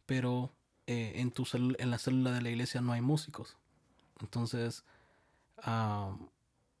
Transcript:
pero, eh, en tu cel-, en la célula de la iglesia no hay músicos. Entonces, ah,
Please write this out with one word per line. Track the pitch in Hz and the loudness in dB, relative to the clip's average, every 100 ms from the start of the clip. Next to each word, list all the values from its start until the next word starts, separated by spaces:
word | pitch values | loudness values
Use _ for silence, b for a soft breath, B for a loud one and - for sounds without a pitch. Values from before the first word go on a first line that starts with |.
| - | -2
pero, | 131 127 123 131 - _ _ - | 0 2 2 -2 -6 _ _ -4
eh, | 120 110 - | -2 -2 -2
en | 123 | -2
tu | - | 0
cel-, | 123 127 127 131 | 0 2 2 2
en | 123 | 0
la | 117 | 0
célula | - 131 127 | 2 4 4
de | 123 | 2
la | 120 | 0
iglesia | 117 120 123 | 0 0 0
no | 123 | 0
hay | 120 | 2
músicos. | 127 151 - - - - _ _ _ _ _ - | 4 2 0 -10 -14 -18 _ _ _ _ _ -14
Entonces, | 110 120 117 120 117 - b b b b b b b - | -6 -2 -2 0 -2 -4 b b b b b b b -8
ah, | - 113 110 104 98 98 - _ _ _ _ _ | -2 0 2 0 -4 -8 -12 _ _ _ _ _